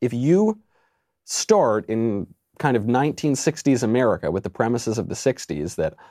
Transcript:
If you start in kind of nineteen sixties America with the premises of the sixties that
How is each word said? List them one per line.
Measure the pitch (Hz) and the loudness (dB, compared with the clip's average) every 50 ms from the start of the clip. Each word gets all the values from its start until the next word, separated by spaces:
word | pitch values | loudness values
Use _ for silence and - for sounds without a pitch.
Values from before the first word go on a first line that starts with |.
If | - 120 | -4 -2
you | 117 120 127 147 175 196 214 214 214 214 _ _ _ _ _ _ _ _ _ _ _ _ _ | -2 0 2 4 4 4 4 2 0 -4 _ _ _ _ _ _ _ _ _ _ _ _ _
start | - - - - - 220 202 156 120 107 107 - - | -8 -6 -6 0 2 2 4 4 4 2 0 -2 -2
in | 110 113 113 117 104 101 - - - _ _ _ _ - | -2 -2 0 -2 -2 -4 -6 -8 -14 _ _ _ _ -4
kind | - 143 127 | -2 0 0
of | 113 104 113 | 2 0 2
nineteen | 120 127 143 156 147 - - 151 135 - | 0 0 0 0 -2 -2 -2 -2 -2 0
sixties | - 165 156 - - 147 135 117 127 | 0 -2 -2 0 2 2 2 2 2
America | 107 113 123 127 113 95 82 - 78 | 2 2 2 2 2 0 0 -2 -4
with | 82 92 - | -4 -4 -4
the | 90 | -6
premises | - - 120 113 120 113 - 117 110 117 | -4 -2 -2 0 -2 -2 -2 -4 -4 -4
of | 92 95 | -4 -6
the | 92 | -6
sixties | - - 135 123 - - - 73 73 73 87 - | -2 -2 -2 -2 -2 -6 -10 -8 -6 -6 -6 -4
that | - 78 78 - _ - - | -4 -4 -4 -4 _ -20 -20